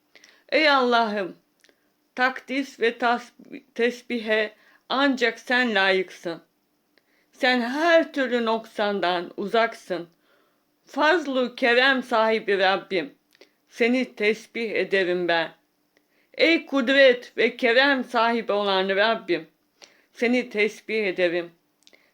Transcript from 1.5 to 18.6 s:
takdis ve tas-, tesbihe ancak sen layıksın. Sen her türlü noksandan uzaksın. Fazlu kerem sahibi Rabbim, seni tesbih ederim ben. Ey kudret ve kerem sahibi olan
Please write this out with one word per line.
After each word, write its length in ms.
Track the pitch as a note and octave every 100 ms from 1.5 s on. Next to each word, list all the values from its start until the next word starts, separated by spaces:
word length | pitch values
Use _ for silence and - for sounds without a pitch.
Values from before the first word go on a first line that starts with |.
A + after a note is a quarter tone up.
| _ _ _ _ _ _ -
takdis 640 | B3+ B3+ - B3+ C4+ -
ve 180 | A3+ A#3+
tas-, 360 | B3 A#3 - _ - - - -
tesbihe 800 | A#3 A#3+ - A#3+ A3 A3 G#3+ - _ _ _
ancak 500 | B3 C#4 B3+ A#3 A3+
sen 360 | - B3 B3 G3+
layıksın. 680 | F#3+ F#3+ F#3 - F3 E3 _ _ _ _ _ _ _ _ _
Sen 300 | _ B3+ B3+
her 520 | A#3+ C#4 E4+ E4 D#4+
türlü 320 | C#4+ B3+ A#3+ A3+
noksandan 840 | A3+ A3+ - G#3 G3+ F3 F3+ F3 -
uzaksın. 720 | G3 A3 A3+ A3+ - F3 E3+ _ _ _ _ _ _ _ _
Fazlu 680 | C4+ D4 F4 C#4+ C4 B3 B3
kerem 480 | B3 A#3+ C4 C4
sahibi 540 | B3 A3+ A3 A3 G#3+ G3
Rabbim, 560 | F#3+ F#3+ - F#3+ D3 - _ _ - _ _
seni 460 | - A#3 B3+ A#3+ -
tesbih 560 | G#3 G#3+ - A3+ A3+
ederim 560 | E3 F3+ G3 F3+ F3+ F3
ben. 240 | E3 D#3+ - _ _ _ _ _ _ _
Ey 320 | - D4+ E4 -
kudret 720 | C#4 A#3+ C#4 C4+ B3 - -
ve 200 | A#3 B3
kerem 460 | B3+ A#3 C#4 C4+
sahibi 480 | B3 A#3+ A3+ A#3 G3+
olan 380 | G3+